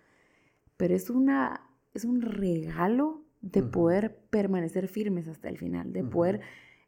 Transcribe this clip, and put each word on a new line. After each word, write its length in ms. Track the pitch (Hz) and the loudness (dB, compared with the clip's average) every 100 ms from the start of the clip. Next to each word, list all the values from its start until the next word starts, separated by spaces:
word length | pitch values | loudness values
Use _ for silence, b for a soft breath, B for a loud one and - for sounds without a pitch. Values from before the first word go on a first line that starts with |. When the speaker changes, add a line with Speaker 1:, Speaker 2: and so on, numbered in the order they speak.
| b b b b b b b - | b b b b b b b -2
Speaker 1:
pero 180 | 175 | 0
es 160 | 185 185 | 0 0
una, 520 | 247 269 277 262 - - _ _ | 2 4 4 0 -4 -14 _ _
es 100 | 202 | -6
un 160 | 233 247 | -2 0
regalo 1000 | 226 202 190 165 160 160 185 247 302 311 - _ | -2 -2 0 0 -2 0 2 2 0 -2 -14 _
de 200 | 190 202 | -2 0
Speaker 2:
Ujú. 80 | 120 | 2
Speaker 1:
poder 460 | 180 170 190 220 - _ | 4 4 4 0 -4 _
permanecer 560 | 214 196 185 165 185 190 | 0 2 0 0 -2 -4
firmes 420 | 214 208 180 165 | -4 -2 -2 -4
hasta 200 | 156 - | -10 -12
el 100 | 180 | -8
final, 340 | - - - | -6 -6 -6
de 100 | 185 | -6
Speaker 2:
Ujú. 80 | - | -2
Speaker 1:
poder, 300 | 175 175 208 B B B B | 0 2 0 B B B B